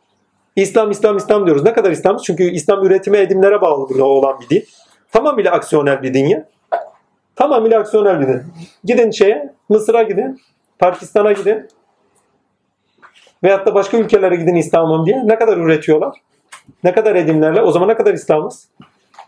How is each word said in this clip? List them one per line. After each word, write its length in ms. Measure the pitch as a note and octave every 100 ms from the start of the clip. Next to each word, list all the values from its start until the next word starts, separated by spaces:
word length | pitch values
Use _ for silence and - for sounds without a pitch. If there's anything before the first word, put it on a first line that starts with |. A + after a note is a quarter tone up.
| _ _ _ _ _ F#3+
İslam, 340 | F#3+ A3+ G#3+
İslam, 260 | G3+ G#3+ G3
İslam 300 | F#3+ G#3 F3+
diyoruz. 180 | C#3
Ne 80 | F#3+
kadar 180 | A3+ F#3+
İslam'ız? 320 | D3+ F#3 G#3+
Çünkü 200 | - E3+ F3+
İslam 340 | F3 - G3
üretime, 340 | F#3+ F#3+ G3 G3+
edimlere 420 | F#3 F#3+ G3 G#3
bağlı 440 | F3 C#3+ C3+ C3
olan 360 | C3+ C3+ C3+ C3+
bir 80 | A#2+
din. 160 | F#3+ - _ _ _ _
Tamamıyla 400 | A3 D4 B3 F#3+
aksiyonel 500 | E3+ - D#3 C#3+ C3+
bir 120 | C3+
din 120 | C3 C#3+
ya. 220 | D#4 - _ - - - _ _ _ _ -
Tamamıyla 440 | C#4+ B3 A3+ A3
aksiyonel 400 | G#3 G#3+ G3+ E3
bir 60 | C3
din. 160 | B2 D#3 - E3 _
Gidin 260 | F#3 A#3+ A3+
şeye, 440 | - G3+ C#4 C#4 _ -
Mısır'a 340 | G#3+ G#3+ A3+
gidin, 380 | G#3+ G3 C4 C4+ _ _ _ -
Pakistan'a 540 | F3+ F3+ E3+ G#3+ G#3
gidin. 360 | G3 F#3 A3 - _ _ _ _ _ _ _ _ _ _ _ _ _ - _ _ -
Veyahut 240 | F#3 G3 G3+
da 80 |
başka 220 | G3 G3 A#3
ülkelere 400 | G#3 G#3 F#3 F3
gidin 180 | E3
İslam'ım 520 | F3 E3+ E3+ D#3+ D#3+ E3
diye. 200 | C4 G#3+
Ne 120 | A3+
kadar 180 | A3 F3+
üretiyorlar? 600 | E3 D#3 D#3+ D#3 B3+ - _ _ _ - _ _
Ne 80 | F3+
kadar 220 | G3 G#3+
edimlerle? 480 | F#3 D#3 D#3 D#3 F#3
O 80 | G3
zaman 180 | E3+ F#3+
ne 80 | A3+
kadar 180 | G#3
İslam'ız? 540 | E3+ - D#3 G#3 - _ _ - _ _ -